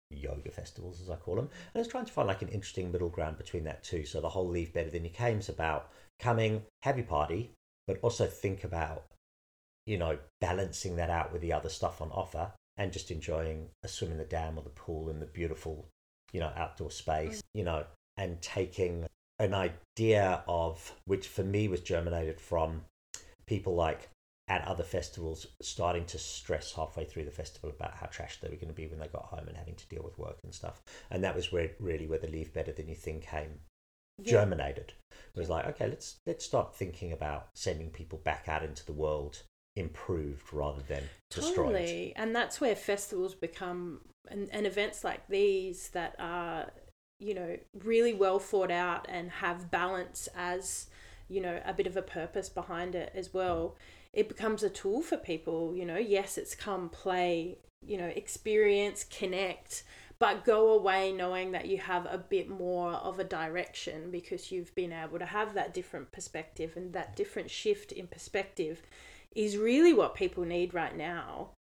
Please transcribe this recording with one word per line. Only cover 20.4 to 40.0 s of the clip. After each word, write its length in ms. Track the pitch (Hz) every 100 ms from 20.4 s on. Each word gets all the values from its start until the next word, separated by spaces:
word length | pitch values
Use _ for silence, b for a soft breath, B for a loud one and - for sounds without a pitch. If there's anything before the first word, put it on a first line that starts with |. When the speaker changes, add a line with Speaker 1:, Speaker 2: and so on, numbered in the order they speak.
| -
Speaker 1:
of, 460 | 87 82 80 - - -
which 220 | 98 -
for 160 | -
me 240 | 98 101 107
was 140 | 90
germinated 580 | - 85 85 85 80 80
from 460 | - 85 80 80 80 _ _ B B - -
people, 300 | 104 95 85
like, 340 | 80 76 - - _ _ -
at 180 | 90 -
other 160 | 87
festivals 640 | 80 90 85 - 80 80 - -
starting 440 | - - 87 87 85
to 120 | 80
stress 560 | - - - 78 -
halfway 320 | - 78 - 78
through 180 | -
the 80 | 73
festival 380 | - 80 - 80
about 240 | 71 78
how 120 | - 82
trashed 340 | - 85 -
they 80 | -
were 80 | 80
gonna 160 | 82
be 140 | 80 78
when 120 | 78
they 80 | 78
got 180 | - -
home 220 | 82 78
and 80 | 80
having 200 | 80 85
to 120 | -
deal 160 | -
with 140 | 82 -
work 200 | 78 78
and 100 | -
stuff. 280 | 85 - - B B B
And 140 | 90
that 120 | 95 80
was 160 | 85
where, 200 | 87 80 -
really 280 | 98 80 78
where 120 | 80
the 80 | 80
Leave 260 | 80 78
Better 200 | 82 78
Than 160 | 78 78
You 60 | 80
thing 260 | - 80
came, 400 | - 78 78 73 - _ _ _ _ -
Speaker 2:
Yeah. 100 | 202
Speaker 1:
germinated. 600 | 107 104 80 69 69 - - _
It 280 | - - -
was 80 | 85
Speaker 2:
Yeah. 80 | 82
Speaker 1:
like, 100 | -
"Okay, 200 | 147 110
let's, 300 | - - - -
let's 160 | 165
start 320 | - 127 101 -
thinking 360 | 92 82 87
about 360 | 80 76 73 - -
sending 340 | 95 80 82
people 280 | - 78 78
back 300 | 82 78 -
out 140 | 78
into 220 | 78 - -
the 80 |
world 500 | 73 76 76 71 - - _ _ -
improved 760 | 82 -